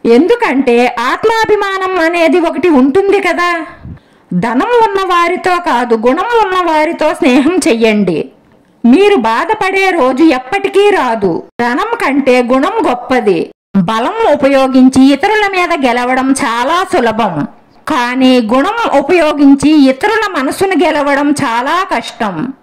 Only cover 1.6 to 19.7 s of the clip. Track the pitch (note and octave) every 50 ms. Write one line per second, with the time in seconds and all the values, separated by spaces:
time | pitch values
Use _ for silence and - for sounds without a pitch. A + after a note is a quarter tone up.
1.6 | G#4 G4 F#4+ F#4+ F#4+ F#4 F#4 F4+ D#4+ E4 E4+ F4 E4 E4 C4+ F4+ E4 E4 C4 D#4+
2.6 | C4 F4+ D4+ B3+ B3+ C#4+ C4+ G4 G4+ G4 G4 G4+ - F4+ E4 E4 F4 F4 E4+ E4
3.6 | D#4 - - - - - - - _ _ _ _ _ _ F3+ F3+ F#3 A#3+ A3+ B3+
4.6 | F#4 A4+ B4 A#4 A4+ G#4 G4 G4 F#4+ F4+ F4+ E4+ E4+ E4+ F4+ - - F#4 F4+ F4+
5.6 | F4 D#4+ C4 A#3+ B3 A3+ A3+ A3+ A3 B3 C4 E4+ G4+ A#4 A#4+ A#4 G#4+ F#4+ F#4 F4+
6.6 | F4+ E4+ D#4+ D4+ D#4 D#4+ E4 - D#4+ D4+ E4 - E4+ C4+ B3 D4+ B3+ D4+ F4+ F4+
7.6 | - E4 A#3 A3+ A3+ A3 G#3+ G#3 G3+ F3+ E3 C#3+ - - - _ _ _ _ _
8.6 | _ _ _ _ - A#3 B3 F4+ G4+ G#4 G4+ D4+ A3 A3+ A3+ B3 E4 E4+ G#4+ G#4+
9.6 | G4 F#4+ G4 F#4+ G4 F#4+ F4+ E4+ B3+ B3+ C4 B3 E4 D#4+ C4 B3+ B3+ - G4 G4+
10.6 | G4 D#4+ - F#4+ G4+ G#4 F#4+ E4 C4+ B3 A3+ G#3+ G3 F#3 E3 - - - _ -
11.6 | A#3+ A#3+ A#3+ D4+ G4+ A4+ A#4+ A4+ G4+ D4+ C4 C#4+ C#4 C4 B3 B3+ B3 A3+ C4 C4
12.6 | C#4+ F#4 A4 A4+ E4 C4 B3 A#3+ - - C4 B3 A3 G#3 F#3 D#3+ - - - _
13.6 | _ _ _ G3+ F3 E3+ A3 A3 B3 D#4 G4+ A4+ A4+ F4+ C#4+ B3+ C4+ C#4 C#4 C4+
14.6 | C4+ C4 C4 C4 B3+ C4 C4 C4 C4 C4+ C#4+ C#4 - G4+ A4 G#4+ G#4 G4+ G4 F#4
15.6 | F4+ E4+ E4+ D4+ C4 B3 A#3 B3 B3 B3 C4 C4 B3+ C4+ C4+ C4+ C#4+ A#3+ A3+ A#3
16.6 | A#3+ C#4 E4 F4+ F#4+ F#4 - D4+ A#3+ A3+ G#3+ G#3+ A#3 G3 E3 D3 C#3 - - _
17.6 | _ _ _ - _ - D#4 B3+ A#3+ A#3+ B3 C4 C4 B3+ B3+ B3 A#3 G#3 A#3+ C4
18.6 | C#4 G4 A#4 A#4 A4+ - - C#4 - - F4+ E4+ D#4+ D4+ D4 C#4+ D4 C#4 C#4 C#4
19.6 | C#4 D4